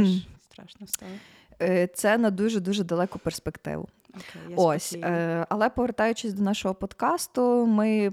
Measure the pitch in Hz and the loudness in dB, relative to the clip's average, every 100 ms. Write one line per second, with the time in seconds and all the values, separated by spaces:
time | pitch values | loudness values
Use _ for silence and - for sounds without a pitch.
0 | 196 185 - - _ - - - 202 - | 8 4 -2 -20 _ -20 -20 -18 -10 -10
1 | 185 202 - - _ - 175 180 180 - | -10 -16 -18 -20 _ -4 0 0 0 0
2 | 208 226 220 185 220 214 180 208 170 170 | 2 2 2 0 0 0 -2 -2 -2 0
3 | 185 - 160 - 160 - 151 151 175 _ | -2 -2 -8 -6 -10 -10 -8 -8 -10 _
4 | _ 185 - 170 165 175 165 160 - 170 | _ -20 -18 -16 -6 2 2 2 -4 -4
5 | 170 170 165 165 165 208 226 247 240 220 | -2 0 0 -2 -2 0 0 0 -2 0
6 | 220 233 226 196 196 214 190 190 196 - | 0 0 -4 0 0 0 -2 -4 -8 -2
7 | 233 339 - 262 247 240 233 214 220 214 | 0 0 -2 0 2 4 4 4 4 2
8 | 202 | 0